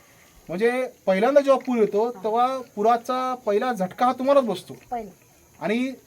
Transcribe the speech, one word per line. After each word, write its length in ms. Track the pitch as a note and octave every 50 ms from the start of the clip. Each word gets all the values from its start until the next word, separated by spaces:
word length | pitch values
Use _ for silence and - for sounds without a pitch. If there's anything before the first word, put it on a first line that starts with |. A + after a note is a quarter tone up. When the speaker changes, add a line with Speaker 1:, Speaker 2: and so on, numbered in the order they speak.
| _ _ _ _ _ _ _ _ _ -
Speaker 1:
म्हणजे 400 | D#3+ F#3 A3+ A#3+ B3 B3+ B3+ B3 - _ _
पहिल्यांदा 340 | G3 F#3+ F#3+ A3 C4 C#4+ D4
जेव्हा 240 | C#4 C#4 C4+ B3 -
पूर 120 | B3+ B3 A#3
येतो, 260 | G#3 - - G3+ A3+
Speaker 2:
हां. 180 | B3 A#3 F#3+
Speaker 1:
तेव्हा 360 | G3 A3 G#3+ A#3+ B3 B3+ C4 C4 A#3+ - -
पुराचा 580 | G#3 G#3 A3+ A#3+ A#3 A#3 - B3+ B3+ B3+ B3+ B3+
पहिला 380 | B3 - G#3+ G3+ G#3+ B3 B3+
झटका 340 | A#3+ F#3+ F#3 F3+ - - B3+
हा 60 | B3
तुम्हालाच 320 | C4 B3+ B3+ C4+ C#4+ C#4 B3+
बसतो. 320 | G#3+ F#3 - - - C3+ - - -
Speaker 2:
पहिला. 200 | B3 A#3 G#3+ F#3+ - _ _ _ _ _ _ _ _ -
Speaker 1:
आणि 320 | D3+ F3 G#3+ A#3+ B3+ C4+ B3+ - _